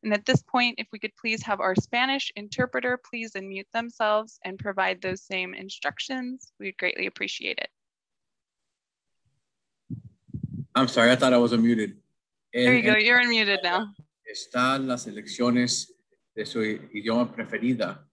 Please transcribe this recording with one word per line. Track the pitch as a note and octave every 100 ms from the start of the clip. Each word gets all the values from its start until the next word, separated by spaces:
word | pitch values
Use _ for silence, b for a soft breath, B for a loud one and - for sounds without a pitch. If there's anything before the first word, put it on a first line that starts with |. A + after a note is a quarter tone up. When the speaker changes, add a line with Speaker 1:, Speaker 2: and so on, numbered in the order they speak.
Speaker 1:
And | A3
at | G#3 -
this | B3+
point, | - B3+ A#3+ A#3+
if | A3
we | G#3+
could | - _
please | A#3 A3
have | A3+ G3+
our | - F#3
Spanish | - A#3+ B3+ C4+ - -
interpreter | G#3 - B3+ B3+ B3 B3 -
please | A#3+ A3+
unmute | G3 G3 F#3+ F#3+
themselves | A3+ A#3 - G#3+ G#3+ A3 - G3
and | F#3+
provide | G#3 G3 F#3 F#3
those | F#3 F#3
same | - F#3+ F#3 F3+
instructions, | F#3+ - - - - C4 B3 B3+ - _
we'd | G3 F#3+
greatly | F3+ - F#3+
appreciate | - G3+ - - -
it. | - _ _ _ _ _ _ _ _ _ _ _ _ _ _ _ _ _ _ _ _ _ _ - - _ _ - - - - B2
Speaker 2:
I'm | C3
sorry, | - A#2
I | B2
thought | C3
I | B2
was | A#2+
unmuted. | A#2 A2+ A#2 G#2 F#2 _ _ _ _ _
Speaker 1:
There | A#3 B3 B3
you |
Speaker 2:
En, | G#3+
Speaker 1:
go, |
Speaker 2:
en | G#3+ G#3+
Speaker 1:
you're | B3
unmuted | A#3+ A#3 G#3 G3
now. | F3+ F3+ G#3 G3+ - _ -
Speaker 2:
están | G#2 - B2 B2+ C3+ C3
las | B2 A#2
elecciones | G#2 G#2+ - B2 A#2+ B2 - - - _ _ _ -
de | G#2+
su | A#2+
idioma | G#2+ G#2+ - G#2+ G#2+ A2+ A#2+
preferida. | - G#2+ A2 A#2 B2 F#2+ G2 -